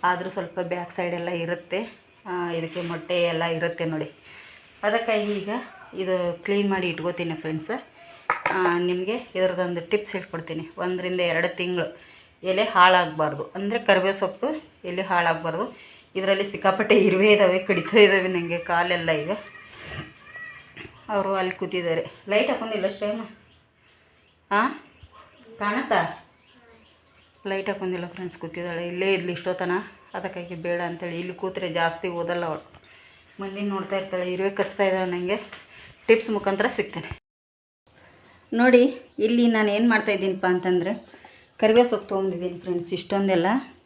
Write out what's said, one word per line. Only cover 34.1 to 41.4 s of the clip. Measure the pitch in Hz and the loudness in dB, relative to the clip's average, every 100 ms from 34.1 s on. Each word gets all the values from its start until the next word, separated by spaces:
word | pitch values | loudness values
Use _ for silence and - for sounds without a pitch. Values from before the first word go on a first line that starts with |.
| 185 180 | -6 -4
ಇರುವೆ | 180 190 196 | -2 -2 -2
ಕಚ್ತಾ | 190 - 196 | -6 0 0
ಇದ್ದಾವೆ. | 185 185 | 2 0
ನನಗೆ | 180 180 214 - - - - - - - | -2 -2 -4 -6 -18 -20 -20 -20 -20 4
ಟಿಪ್ಸ್ | 220 226 214 | 4 4 -2
ಮುಖಾಂತರ | 202 196 220 - | -2 0 -2 -2
ಸಿಗ್ತೇನೆ | 202 - - - _ _ _ _ _ _ _ _ - - - - _ | -6 -6 -10 -14 _ _ _ _ _ _ _ _ -20 -20 -20 -20 _
ನೋಡಿ. | 226 247 240 262 - - - 214 | 4 10 10 10 2 -14 -2 2
ಇಲ್ಲಿ | 240 240 220 | 4 6 6
ನಾನು | 214 208 | 4 4
ಏನು | 240 | 4
ಮಾಡ್ತಾಯಿದ್ದೀನಪ್ಪ | 220 214 196 190 190 185 180 | 4 4 0 0 0 2 2
ಅಂತಂದರೆ, | 185 180 175 226 - - - - | 2 2 2 -4 -8 -20 -20 -20